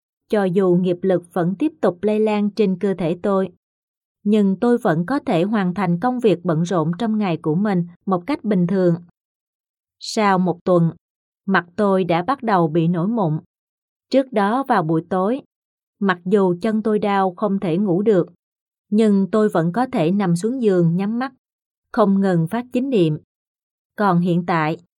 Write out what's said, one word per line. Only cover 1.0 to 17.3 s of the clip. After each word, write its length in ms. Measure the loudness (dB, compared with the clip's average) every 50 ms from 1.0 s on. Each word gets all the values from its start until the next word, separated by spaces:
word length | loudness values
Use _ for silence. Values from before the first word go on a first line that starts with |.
| 0
lực 200 | 0 0 0 -2 -4 -4
vẫn 220 | -2 -2 -2 -2 -2
tiếp 140 | -2 -4 -4 -2
tục 180 | -2 -2 -2 0 -2
lây 180 | -2 0 0
lan 300 | 0 0 0 0 -2 -2
trên 280 | 0 0 0 0 0 -2
cơ 160 | -2 -4 -2 -2
thể 200 | -2 -4 -4 -2 -2
tôi, 260 | -2 0 0 -2 -4 -6 _ _ _ _ _ _ _ _ _ _ _ _ _ -2
nhưng 340 | 0 2 2 2 2 0 0
tôi 180 | 0 0 2 2
vẫn 280 | 2 0 0 0 -2
có 120 | -2 -4 -4
thể 240 | -2 -2 0 0 0
hoàn 320 | 0 0 -2 -2 -2 -2
thành 260 | -2 -2 -2 -2 0
công 200 | -2 -2 -2 0
việc 240 | 2 2 0 0 0
bận 180 | -2 -2 -2 -2
rộn 300 | -2 -2 -2 -2 -2 -2 -4
trong 200 | -4 -4 -2 -2
ngày 180 | -2 -2 -4
của 180 | -4 -2 -2 -2
mình 320 | 0 0 0 0 -2 -2 -4 -8 _ -6
một 200 | -4 -4 -4 -2
cách 180 | -4 -6 -6 -2
bình 220 | -2 0 0 0
thường. 280 | 0 0 2 2 2 0 0 -4 -14 _ _ _ _ _ _ _ _ _ _ _ _ _ _ _ _ _ _
Sau 400 | -14 -8 -4 0 2 2 2 2
một 200 | 0 0 -2 -4 0
tuần, 260 | 2 2 2 2 0 -2 -6 _ _ _ _ _ _ _ _ -6
mặt 200 | -2 0 0 -2 -2 _
tôi 280 | -2 0 0 0 0 0
đã 180 | 0 -2 -2 -2
bắt 200 | -2 -4 -4 -2
đầu 260 | 0 0 2 2 2
bị 200 | 0 0 0 0
nổi 200 | 0 0 -2 -2
mụn. 300 | -2 -2 -2 -2 -2 -4 -8 _ _ _ _ _ _ _ _ _ _ _ _ -2
Trước 220 | 0 0 0 0 0
đó 320 | 0 0 0 0 -2 -2 0
vào 140 | 0 0 0
buổi 200 | 0 -2 -2 -2 -2
tối, 340 | -2 -2 -2 -2 -2 -4 -8 _ _ _ _ _ _ _ _ _ _ -4
mặc 200 | -2 -2 -2 -2 -2
dù 320 | 0 2 2 4 2 0 0 -2
chân 200 | -2 -2 -2 0
tôi 160 | 0 0 0
đau 360 | 0 0 0 0 0 -2